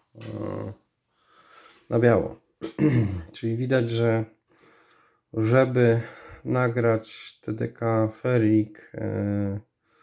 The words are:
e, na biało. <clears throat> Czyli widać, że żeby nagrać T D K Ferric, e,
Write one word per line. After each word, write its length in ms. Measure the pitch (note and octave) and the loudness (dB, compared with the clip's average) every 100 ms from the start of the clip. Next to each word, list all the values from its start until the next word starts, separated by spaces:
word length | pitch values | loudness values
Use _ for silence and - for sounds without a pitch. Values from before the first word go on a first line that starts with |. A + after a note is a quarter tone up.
| _ | _
e, 580 | A2+ A2 G#2+ G#2 G2+ G#2 G#2 _ _ _ _ _ _ _ - - - - | -18 -14 -10 -8 -8 -10 -14 _ _ _ _ _ _ _ -20 -20 -20 -4
na 100 | A#2+ | 2
biało. 420 | A#2+ G#2 - - _ _ - - | 4 4 0 -8 _ _ -14 0
<clears throat> 500 | D3+ B2 G#2 F#2 - | 2 4 0 -4 -10
Czyli 240 | - A#2 A2+ | -8 -6 -4
widać, 340 | B2+ C3 A#2 | 0 0 0
że 340 | A2+ A#2 A2+ A2 _ _ _ _ _ _ _ _ _ _ | 0 2 0 -2 _ _ _ _ _ _ _ _ _ _
żeby 680 | - A2 B2+ B2+ B2 A#2+ A#2 A#2 - - - | -4 2 4 4 4 4 4 -2 -14 -20 -14
nagrać 920 | B2+ B2 B2 A#2+ A#2 A2 - - - - | -4 0 0 0 0 0 -2 -18 -18 -14
T 120 | - | -10
D 160 | A2 A#2 | -6 -6
K 400 | - A2+ A2+ A2 | -4 0 2 0
Ferric, 720 | - B2+ B2 A2 A2 G#2+ - - | -2 -2 2 4 2 0 -6 -16
e, 640 | - G#2 G#2 G2+ G2+ G2+ G2+ - _ _ _ | -10 -6 -4 -2 -2 -4 -6 -12 _ _ _